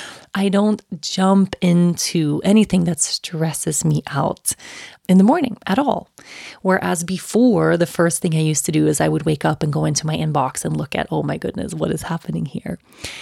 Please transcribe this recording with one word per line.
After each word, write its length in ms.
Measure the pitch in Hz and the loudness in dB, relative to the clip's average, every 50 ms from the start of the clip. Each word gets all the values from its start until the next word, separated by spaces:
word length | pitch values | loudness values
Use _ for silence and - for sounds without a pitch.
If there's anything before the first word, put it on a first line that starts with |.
| - - - - - _ - | -16 -16 -18 -20 -18 _ -4
I 140 | 190 196 202 | -2 0 2
don't 340 | 185 196 208 214 214 - - - 185 151 | 2 2 2 2 0 -2 -4 -10 -12 -10
jump 560 | - - - 190 190 190 196 196 196 190 - - | -10 -6 -2 0 2 4 6 4 4 2 0 0
into 800 | - 175 170 175 175 175 165 - - - - 170 156 147 151 - - | 2 4 4 4 4 4 2 0 -4 -2 0 0 0 0 0 0 2
anything 400 | 190 208 220 214 - - 185 170 | 4 6 6 6 4 2 2 2
that 160 | 175 165 - | 2 0 -2
stresses 840 | - - - - - - 170 156 160 160 147 - - 165 143 - - | -4 -4 -4 -6 -8 -6 -4 -2 -2 -2 -2 -4 -4 -4 -2 0 0
me 180 | 156 151 143 - | 2 0 0 -2
out 480 | - 143 139 156 - - - - - - - - - - - - - - - _ - | -4 -4 -2 -2 -2 -4 -4 -6 -8 -8 -8 -10 -20 -18 -18 -18 -20 -20 -6 _ 4
in 100 | 185 190 | 6 6
the 60 | 190 | 8
morning 340 | 226 302 359 285 220 196 - - | 6 4 2 0 -4 -6 -6 -6
at 120 | 180 190 254 | -4 -2 0
all. 300 | 285 277 - - - _ _ - - - - - - - - - | 0 0 -2 -2 -4 _ _ -20 -20 -20 -20 -18 -18 -18 -12 -4
Whereas 420 | - 190 185 - - 180 180 165 170 | 0 0 0 0 0 -2 -4 -4 -4
before, 720 | 160 185 175 - - - 214 247 254 202 165 160 160 170 | -6 -6 -8 -6 -2 2 4 4 4 4 4 4 4 2
the 100 | 170 170 | 2 0
first 360 | - - - 170 170 165 - | 0 0 0 0 2 0 0
thing 120 | - 170 160 | -2 0 2
I 60 | 160 | 2
used 240 | 156 156 151 - - | 2 2 0 -2 -2
to 60 | - | 0
do 140 | 156 156 151 | 2 2 2
is 140 | 151 151 - | 2 2 2
I 80 | 160 156 | 0 0
would 180 | 156 156 156 | 0 0 0
wake 180 | 160 151 - - | -2 -2 0 0
up 180 | 160 156 - | -2 -2 0
and 100 | 160 151 | -2 -2
go 120 | 139 156 156 | -2 0 0
into 220 | 156 147 - - | 0 -2 -2 -2
my 100 | 156 156 | -4 -4
inbox 480 | 160 156 156 147 147 127 135 - - - | -2 -2 -2 0 0 -2 -2 -4 -6 -6
and 120 | 160 151 | -4 -4
look 180 | 151 151 - - | -4 -4 -4 -4
at, 140 | 156 151 - | -4 -4 -2
"Oh 140 | 160 156 143 | -2 -4 -2
my 120 | 143 147 | -2 -4
goodness, 380 | - - - - 185 - - 170 | -4 -6 -8 -6 -6 -8 -8 -6
what 160 | 156 165 165 | -4 -4 -2
is 120 | 160 151 | -2 -4
happening 440 | - - 170 165 - - 160 165 165 | -4 -6 -8 -8 -6 -6 -6 -6 -6
here?" 320 | 139 - - - - - - _ _ _ - - - - - | -6 -8 -10 -10 -10 -12 -12 _ _ _ -16 -16 -14 -14 -14